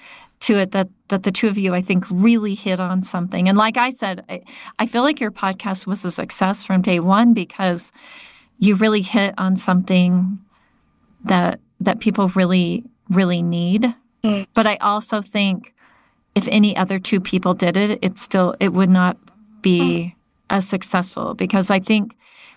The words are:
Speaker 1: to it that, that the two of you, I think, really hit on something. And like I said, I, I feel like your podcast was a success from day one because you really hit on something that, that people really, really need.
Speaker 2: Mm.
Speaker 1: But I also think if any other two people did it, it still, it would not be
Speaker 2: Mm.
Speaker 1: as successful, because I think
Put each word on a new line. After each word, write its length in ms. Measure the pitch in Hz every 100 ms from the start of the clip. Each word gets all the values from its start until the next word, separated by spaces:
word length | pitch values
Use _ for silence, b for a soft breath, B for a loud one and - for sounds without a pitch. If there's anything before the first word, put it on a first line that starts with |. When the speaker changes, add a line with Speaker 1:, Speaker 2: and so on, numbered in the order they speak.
| B B B -
Speaker 1:
to 180 | - 202
it 140 | 190
that, 160 | 196 185 _ -
that 120 | 190
the 100 | 196
two 160 | 190 220
of 100 | 202
you, 180 | 190 180
I 60 |
think, 240 | 185 180 -
really 460 | 180 226 233 208 196
hit 240 | 196 185
on 240 | 180 185
something. 440 | 185 180 180 180 185
And 100 | 202
like 200 | 220 233
I 140 | 254
said, 320 | 254 202 180 -
I, 120 | 180 - B B B
I 80 | 226
feel 160 | 233
like 160 | 277 302
your 100 | 214
podcast 560 | - 190 190 208 190 185
was 180 | 202 180
a 40 |
success 520 | 175 170 - 190 202
from 180 | - 185
day 180 | 185 175
one 340 | 180 202 240 214
because 560 | 170 - 185 175 - - B B B B B -
you 180 | 196 196
really 260 | 220 214
hit 320 | 185 220 196 196
on 180 | 190 190
something 840 | - 180 185 185 180 180 185 196 - _ _ _ _ _ _ _ -
that, 340 | 180 175 - _ -
that 200 | 185 -
people 300 | 220 208 185
really, 560 | 190 180 185 175 175 - _ -
really 320 | 185 180 175
need. 500 | 170 170 175 214 247 - _ _
Speaker 2:
Mm. 240 | 220 202 196
Speaker 1:
But 120 | - 214
I 100 | 202
also 440 | 202 208 - 214
think 540 | 202 208 196 180 - _ b b b b _
if 140 | 202 -
any 280 | 214 208 -
other 200 | 185 190
two 220 | - 196
people 340 | 185 185 180
did 220 | 180 175 185
it, 220 | 208 208
it 160 | 190 -
still, 380 | - 190 175 -
it 100 | 190
would 200 | 180 185
not 280 | 185 180 - _ _ _ -
be 540 | 190 175 175 170 175 -
Speaker 2:
Mm. 0 | _ _ - 196
Speaker 1:
as 100 | 190
successful, 640 | 190 - 185 185 180 170 -
because 340 | 185 196 185
I 100 | 190
think 360 | 190 214 202 - b b b